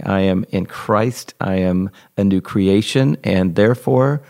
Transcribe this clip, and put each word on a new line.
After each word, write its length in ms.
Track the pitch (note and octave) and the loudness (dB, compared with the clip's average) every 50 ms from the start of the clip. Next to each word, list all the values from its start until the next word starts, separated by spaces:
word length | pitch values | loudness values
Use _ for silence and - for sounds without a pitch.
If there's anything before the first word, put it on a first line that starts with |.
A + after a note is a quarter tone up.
| - | -4
I 140 | - G2 G2 | -2 0 0
am 240 | F#2+ F#2+ F#2 F#2 - - | 2 2 0 0 -2 -4
in 140 | - F#2+ F2+ | -4 -4 -4
Christ, 680 | - - - - - A2 G#2 A2 B2+ A#2+ - - - - - | -6 -8 -8 -4 0 0 2 2 0 -2 -6 -12 -14 -10 -6
I 160 | - G2 F#2+ | -4 -2 -2
am 340 | F#2+ F#2 F#2 F2+ F#2 F#2 F#2+ - - - _ _ | 0 0 0 0 0 -2 -4 -6 -12 -20 _ _
a 60 | - G2+ | -2 0
new 180 | G2 G2 F#2 | 2 2 0
creation, 760 | F2 - - G#2+ F#2+ F#2+ G2 G#2 A2 - - C3+ C3+ C#3 D3+ - - | -2 -2 -2 0 2 2 2 2 2 0 0 0 2 0 0 -2 -2
and 320 | - F#2+ F#2+ F#2 F#2 E2 | 0 0 2 0 0 2
therefore, 680 | G#2 G2+ A2+ B2 B2 - - C3 B2+ C3 C#3 C#3+ D3+ - - | 2 2 2 2 0 -2 0 0 2 2 2 0 -2 -6 -10